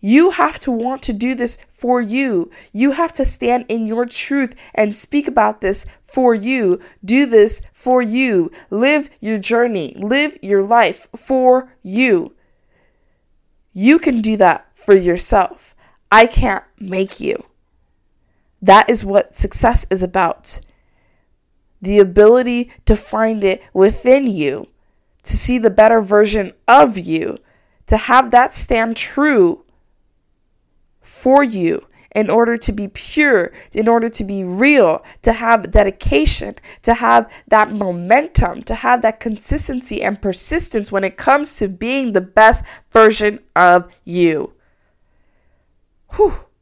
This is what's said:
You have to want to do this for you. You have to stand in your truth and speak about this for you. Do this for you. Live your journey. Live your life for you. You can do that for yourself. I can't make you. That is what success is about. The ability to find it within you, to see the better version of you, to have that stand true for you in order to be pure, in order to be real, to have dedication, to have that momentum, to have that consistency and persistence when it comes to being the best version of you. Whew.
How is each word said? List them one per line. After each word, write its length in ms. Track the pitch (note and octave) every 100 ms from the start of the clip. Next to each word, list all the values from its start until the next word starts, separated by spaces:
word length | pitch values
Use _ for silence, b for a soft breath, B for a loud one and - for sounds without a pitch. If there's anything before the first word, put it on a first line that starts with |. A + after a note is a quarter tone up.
| G3
You 260 | B3+ F4
have 280 | - D#4 D#4+
to 100 | -
want 300 | A#3 A#3+ C4+
to 100 | -
do 200 | G#3 A#3+
this 240 | B3+ A#3+ - _
for 300 | _ A#3+ B3
you. 500 | A3 A#3+ C4+ G3 E3+ b b
You 180 | G3+ C4+
have 220 | C#4 E4
to 120 | - C4
stand 380 | - A#3+ B3 B3
in 180 | A3+ A3
your 180 | A3+ A#3+
truth 480 | - - C#4 B3+ - b -
and 180 | G#3
speak 360 | G#3 - D4 D4
about 320 | - G#3+ G#3+
this 240 | G3 G3 - b
for 320 | _ - B3+ A3+
you. 460 | G#3 C4 G3+ F3+ b b F#3+
Do 200 | A#3+ C#4+
this 360 | A3+ G#3 - b
for 300 | _ - B3+
you. 500 | A#3+ A3+ C4 G3+ D#3+ B B
Live 400 | G3 B3+ D4+ C#4+ _
your 160 | G#3 A3
journey. 580 | G3 A#3 A#3+ G#3 C#3+ -
Live 400 | G#3 C4+ D4 D4
your 200 | F#3+ G3+
life 460 | G3 A#3 G3+ G3 - A#3+
for 560 | - C4 B3+ B3+ B3+ _
you. 500 | - G3 C4 F#3 D#3+ _ _ _ _ _ _ _ _ _ _ _ _ _ _
You 260 | F#3 G#3+ D#4+
can 220 | E4 B3
do 160 | A3 G#3+
that 300 | F#3 D#3+ _ _
for 180 | -
yourself. 800 | G3 F3+ F3 - G#3+ F3+ - _ _ _ _ _
I 140 | G#3+ A#3
can't 400 | - B3+ F#3+ - _
make 440 | G3 F#3+ G3 -
you. 200 | - - - _ _ _ _ _ _ _ _ _ _ _
That 280 | F#3+ G3 G#3+
is 160 | A3 G3
what 320 | G3 - -
success 480 | G3 - A3+ A#3+ -
is 140 | F#3+
about. 560 | F#3 F#3+ F3 - - - - _ _ _ _ _ _ _ _ _ _ _
The 180 | F#3 G#3
ability 760 | F#3+ F3+ G#3 A#3+ B3 A#3+ A#3+ b -
to 120 | G#3+
find 440 | - A3 A3 A3
it 220 | G3 F#3 b
within 540 | F#3+ G3 G#3+ B3 C4+ C4+
you, 400 | G3 D3 B2+ - _ _ _ _ _
to 140 | - -
see 220 | - B3
the 100 | A3
better 320 | F#3+ A3 A#3
version 500 | G3 G#3 G#3+ G#3+ F#3+ - -
of 300 | B3 D4 G3
you, 400 | F3 D#3+ E3 - _ _ _ _ _
to 80 | G#3+
have 360 | - B3 B3
that 220 | A#3+ B3+
stand 440 | - - A#3 A3+ A3+
true 640 | - - D4 C4 F3 - _ _ _ _ _ _ _ _ _ _ _ _ _ _ _
for 300 | - B3+ C4+
you 420 | C#4 G#3+ E3+ E3 _ b b -
in 140 | A3
order 280 | G#3+ A#3 A#3
to 140 | A3+
be 160 | G#3 G3+
pure, 680 | - - - D4+ A3+ E3+ B B
in 160 | - G#3+
order 220 | A#3 A3+
to 140 | A3+
be 200 | G3 G3
real, 600 | F#3 F3+ C4+ D4 F#3 D#3+ b b
to 100 | -
have 400 | A3+ A#3 A#3 F3
dedication, 840 | G#3+ G3+ - - C#4+ D4+ - G3+ - B B
to 120 | -
have 380 | A#3 A#3 A#3 A3+ B B
that 240 | G#3+ G#3+
momentum, 920 | G#3+ G3+ F3 F3 A#3+ D#4+ - - -
to 120 | - A3+
have 260 | A#3 B3
that 180 | A#3 A3
consistency 840 | A#3+ G#3+ - - - B3+ B3 G3+
and 200 | - G3+
persistence 680 | G3+ F#3 - D#4+ E4 A3+ G#3
when 120 | G3
it 140 | F#3+ -
comes 400 | - C#4 D4 -
to 100 | G3+
being 460 | F3+ A3+ C4+ C4
the 80 | G3+
best 440 | F#3 - A3 A#3 B B B
version 480 | A3+ A3 G#3+ G#3 G#3 _ -
of 360 | F3+ F3+ F3 _
you. 500 | - F3 E3+ D#3 - _ _ _ _ _ _ _ _ _ _ _ _ _ _ _ _ -
Whew. 200 | G4+ - - _